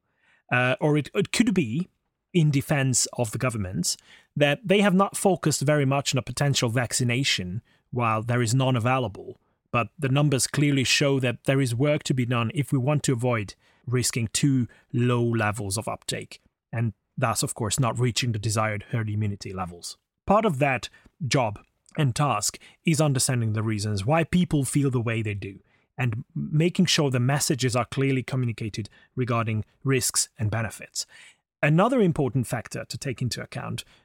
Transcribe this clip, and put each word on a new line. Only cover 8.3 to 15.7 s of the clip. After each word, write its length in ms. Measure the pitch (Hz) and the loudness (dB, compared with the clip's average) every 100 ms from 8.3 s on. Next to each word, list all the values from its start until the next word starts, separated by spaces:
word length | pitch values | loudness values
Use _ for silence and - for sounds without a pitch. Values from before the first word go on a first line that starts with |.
| 120 | 0
is 140 | 117 131 | 2 2
none 220 | 131 127 | 2 2
available. 580 | 117 131 113 95 - - _ _ _ | 2 0 -2 -8 -14 -16 _ _ _
But 180 | 120 113 - | -2 -2 -4
the 80 | 143 | 0
numbers 400 | 135 147 135 - | 2 4 2 0
clearly 380 | - 147 139 120 | 0 2 2 2
show 340 | - 143 139 | 2 2 2
that 240 | 127 117 | 0 -2
there 160 | - 135 | 0 2
is 160 | 131 117 | 2 0
work 280 | 147 151 | 0 0
to 100 | - | 0
be 120 | 135 120 | 0 0
done 240 | 123 113 | 0 0
if 180 | - 135 | -2 -2
we 60 | 143 | 0
want 260 | 127 151 | 2 0
to 100 | - | 0
avoid 420 | 123 123 117 101 - _ _ - | 0 0 -2 -4 -12 _ _ -4
risking 440 | 123 117 131 110 | -2 0 -2 -2
too 380 | - 143 131 117 - _ | 0 2 2 -2 -6 _
low 280 | 123 123 123 | -2 0 2
levels 540 | 117 113 107 104 101 | 2 0 0 -2 -4